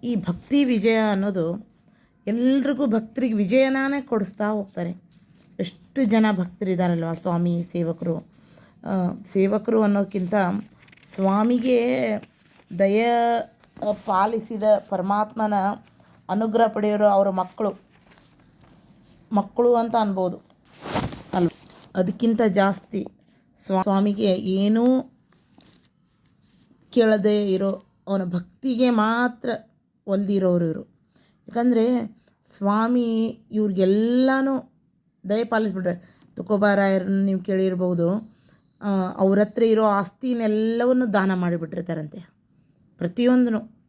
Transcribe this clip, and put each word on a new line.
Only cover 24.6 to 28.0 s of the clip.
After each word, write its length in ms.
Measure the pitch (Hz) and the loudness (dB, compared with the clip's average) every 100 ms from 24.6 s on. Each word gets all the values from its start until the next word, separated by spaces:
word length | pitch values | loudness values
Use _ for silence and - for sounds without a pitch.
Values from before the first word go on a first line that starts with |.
| 202 220 247 262 - _ _ _ _ _ _ - _ _ _ _ _ _ _ _ _ _ _ | 2 2 2 2 -2 _ _ _ _ _ _ -20 _ _ _ _ _ _ _ _ _ _ _
ಕೇಳದೇ 600 | - 226 214 196 208 202 | 2 4 4 2 0 0
ಇರೋ, 320 | 185 196 196 _ _ | -2 -2 -6 _ _